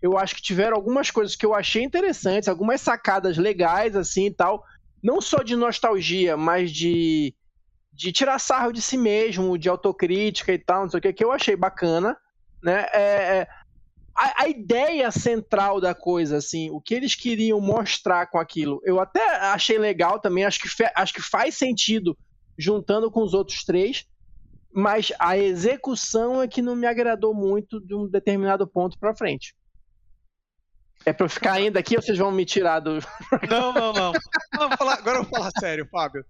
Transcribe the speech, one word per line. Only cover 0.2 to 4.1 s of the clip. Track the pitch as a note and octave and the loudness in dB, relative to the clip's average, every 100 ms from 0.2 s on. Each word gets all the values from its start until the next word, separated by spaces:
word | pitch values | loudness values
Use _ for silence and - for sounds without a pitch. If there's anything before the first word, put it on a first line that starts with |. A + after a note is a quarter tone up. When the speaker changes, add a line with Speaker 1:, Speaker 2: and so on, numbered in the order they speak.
| F#3+ - | 0 -4
Speaker 1:
que | |
tiveram | - F#3 G#3+ A3 | -4 0 0 0
algumas | G3+ C4 - | 0 -2 0
coisas | - G#3 - | 0 -2 0
que | G#3+ | 0
eu | |
achei | G#3+ F#3+ A3 | 2 0 -2
interessantes, | C4 F4 F#4+ D#4+ G3 G3 G#3 | 0 0 0 0 0 0 0
algumas | F3 G#3+ C4 | -2 0 0
sacadas | - A#3 - G3 F#3 E3 | 0 0 0 0 0 0
legais, | F#3+ G3 E3+ F3 A3+ G3+ | 0 2 2 2 0 0
assim, | F3 | -2